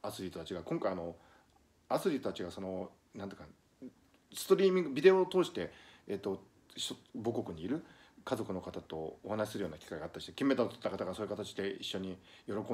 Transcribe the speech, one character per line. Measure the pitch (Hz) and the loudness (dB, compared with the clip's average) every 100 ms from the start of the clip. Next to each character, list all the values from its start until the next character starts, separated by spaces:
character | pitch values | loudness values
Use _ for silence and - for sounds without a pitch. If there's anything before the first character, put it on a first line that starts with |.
ア | 104 | -8
ス | - | -6
リ | 92 | -6
ー | |
ト | 85 | -8
た | |
ち | 82 | -6
が、 | 87 | -6
今 | - 165 | -4 -2
回、 | 101 | 0
あ | |
の、 | 92 85 82 - - _ _ _ _ - | -2 -4 -8 -16 -20 _ _ _ _ -2
ア | 123 | 0
ス | 196 | 2
リ | 139 | 0
ー | |
ト | 104 | 0
た | 92 | -4
ち | |
が、 | 87 | -6
そ | 98 | -6
の、 | 95 95 98 - _ | -6 -4 -6 -12 _
な | - | -10
ん | 98 | -10
て | |
い | - | -10
う | |
か、 | 76 - _ _ 131 - _ _ _ | -16 -20 _ _ -18 -18 _ _ _
ス | - - | -6 4
ト | |
リ | 185 190 | 6 8
ー | |
ミ | 185 | 6
ン | |
グ、 | 156 | 2
ビ | 135 | 8
デ | 180 | 10
オ | 190 | 10
を | 185 | 8
通 | 185 | 4
し | 170 | 2
て、 | 101 82 - - - - | 0 -6 -6 -20 -16 -6
え | |
っ | 101 | -4
と、 | 101 95 - _ - - | -2 -4 -6 _ -16 -8
し | - | -8
ょ-、 | - - 117 | -8 -12 -6
母 | 110 98 | -2 -2
国 | 90 80 | -2 -4
に | |
い | 90 | -4
る | 156 - - - - | -4 -6 -18 -20 -14
家 | - 113 | -4 -2
族 | 101 | -2
の | 92 | -6
方 | 87 90 | -6 -8
と | - 80 80 - | -8 -6 -6 -8
お | - | -4
話 | 107 107 | -2 -2
し | |
す | 101 | -2
る | |
よ | 90 | -6
う | |
な | 78 | -6
機 | - | -10
会 | 82 | -8
が | 78 | -8
あ | |
っ | |
た | - | -10
り | |
し | - | -10
て、 | |
金 | - 139 | 0 2
メ | |
ダ | 127 | 4
ル | 107 | 2
取 | - | 0
っ | |
た | 107 | -4
方 | 95 | -2
が | 92 | -4
そ | 98 | -4
う | |
い | 101 | -4
う | |
形 | 101 101 | -4 -6
で | - 98 - | -4 -4 -4
一 | - | -6
緒 | 98 | -6
に | 95 90 - - - | -6 -8 -14 -16 -6
喜 | 104 104 | -4 -2